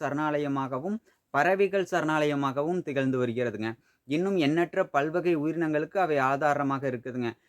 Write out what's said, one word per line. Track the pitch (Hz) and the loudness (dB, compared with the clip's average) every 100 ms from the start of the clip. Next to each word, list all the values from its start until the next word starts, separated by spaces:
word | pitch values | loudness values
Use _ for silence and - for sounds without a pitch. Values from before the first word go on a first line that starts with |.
சரணாலயமாகவும் | 143 139 151 151 147 139 135 131 165 214 _ _ _ | -4 -2 -2 0 -2 -2 -4 -6 -6 -8 _ _ _
பறவைகள் | 139 151 190 196 196 185 | 0 2 4 2 0 0
சரணாலயமாகவும் | 180 156 156 151 143 139 131 151 180 | 0 0 2 2 2 0 -2 -2 -2
திகழ்ந்து | 156 139 135 127 123 | -2 0 0 2 0
வருகிறதுங்க. | 117 120 104 110 117 _ _ | 0 -2 -2 -6 -6 _ _
இன்னும் | - 147 190 190 | -4 -2 0 2
எண்ணற்ற | 143 160 170 190 | 2 2 0 0
பல்வகை | 185 143 147 165 170 165 | 0 0 0 0 0 0
உயிரினங்களுக்கு | 151 160 165 151 156 202 | 0 -2 0 0 -2 0
அவை | 175 147 | 2 2
ஆதாரமாக | 131 139 151 143 139 135 135 | 2 2 2 2 0 -2 -2
இருக்குதுங்க. | 123 131 127 120 110 | -4 -6 -4 -4 -6